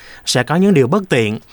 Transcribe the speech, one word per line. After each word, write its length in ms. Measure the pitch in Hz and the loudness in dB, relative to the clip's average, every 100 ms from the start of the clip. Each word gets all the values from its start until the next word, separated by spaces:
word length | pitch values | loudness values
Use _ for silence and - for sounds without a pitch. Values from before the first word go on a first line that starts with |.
| - - - | -20 -16 -6
sẽ 160 | 127 | -4
có 140 | 123 160 | -2 0
những 180 | 196 | 2
điều 120 | 165 123 | 2 2
bất 160 | 202 190 | 0 0
tiện. 300 | 135 107 107 - | -2 -2 -4 -12